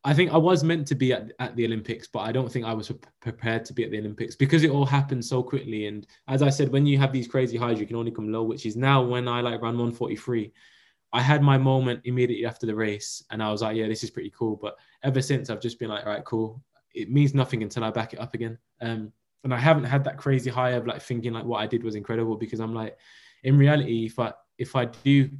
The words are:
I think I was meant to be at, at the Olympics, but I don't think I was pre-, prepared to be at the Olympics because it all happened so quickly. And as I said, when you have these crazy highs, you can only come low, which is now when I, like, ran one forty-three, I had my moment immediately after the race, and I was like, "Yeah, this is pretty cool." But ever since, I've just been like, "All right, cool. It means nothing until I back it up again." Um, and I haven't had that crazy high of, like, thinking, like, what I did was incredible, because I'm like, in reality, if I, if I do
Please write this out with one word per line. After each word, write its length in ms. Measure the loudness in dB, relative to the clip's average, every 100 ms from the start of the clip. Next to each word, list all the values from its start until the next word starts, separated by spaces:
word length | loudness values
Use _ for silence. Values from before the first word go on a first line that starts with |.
I 120 | 4
think 180 | 4 6
I 60 | 6
was 260 | 6 4
meant 220 | 4 0 0
to 60 |
be 180 | 2 2
at, 200 | 2 -2 -8
at 140 | -8 -2
the 100 | -2
Olympics, 400 | -2 -6 -10 -8
but 140 | -6
I 120 | -2
don't 180 | -2 -2
think 140 | -4
I 80 | -4
was 160 | -6 -6
pre-, 100 | -12 -14 _
prepared 460 | -12 -6 -4 -4 -4
to 80 |
be 100 | -6
at 60 | -4
the 80 | -4
Olympics 360 | -8 -8 -10
because 300 | 0 4 4
it 60 | 4
all 160 | 4 2
happened 360 | 2 2 -4
so 200 | -2 -4
quickly. 460 | -2 -6 -6 -6 -6
And 180 | -8 -14 _ -2
as 140 | 2
I 80 | 4
said, 240 | 4 2
when 140 | 4 4
you 100 | 4
have 160 | 4
these 160 | 0 -2
crazy 300 | -2 0 -2
highs, 200 | 0 -2
you 80 | -2
can 100 | -4
only 140 | -4
come 220 | -6 -6
low, 100 | -2
which 220 | -2 -4
is 120 | -6 0
now 260 | 4 6
when 260 | 4 0 -2
I, 140 | -2
like, 180 | -2 -2
ran 160 | -4 -2
one 160 | -2
forty-three, 600 | -4 -6 -6 -4 -4 -4 _ _ _ _ _ _
I 80 | 0
had 220 | 4 6
my 160 | 6 6
moment 420 | 6 4 2 -2
immediately 420 | -4 0 0 0 -4
after 180 | -4
the 100 | -4
race, 480 | -2 -2 -4 -8 -14 _
and 120 | -4
I 80 | -2
was 100 | -2
like, 160 | -2 -2
"Yeah, 120 | -2
this 140 | -4
is 60 | -6
pretty 220 | -10 -12
cool." 260 | _ -6 -4
But 220 | -10 -12 _ _
ever 180 | -2 -2
since, 300 | 0 -2 -2
I've 100 | -6
just 180 | -8 -8
been 120 | -8
like, 160 | -6 -6
"All 60 |
right, 120 | -8
cool. 380 | -6 -6 -6 -10 _ _ _
It 160 | -12 0
means 240 | 2 4
nothing 280 | 2 0 -2
until 220 | -6 -4
I 60 | -4
back 240 | -4 -6
it 60 | -10
up 120 | -10
again." 240 | -8 -8 -10 _ _
Um, 320 | -8 -8 -10 _ _ _
and 80 | -4
I 60 | 2
haven't 260 | 4 4
had 200 | 2 0
that 120 | 0 -4
crazy 320 | 0 0 0
high 220 | -2 -2
of, 160 | -2 -4
like, 160 | -8
thinking, 320 | -6 -6 -4
like, 100 | -6
what 160 | -4 -4
I 60 | -2
did 160 | -4
was 120 | -4
incredible, 420 | -8 -4 -2 -2 -4
because 240 | -6 -6
I'm 120 | -6
like, 240 | -6 -8 -12 _ -20 -20 _
in 160 | 4 6
reality, 480 | 6 4 0 -2 -4
if 120 | -4
I, 140 | -6 -6 _ _
if 200 | -4 -2
I 100 | -2
do 420 | -2 6 6 6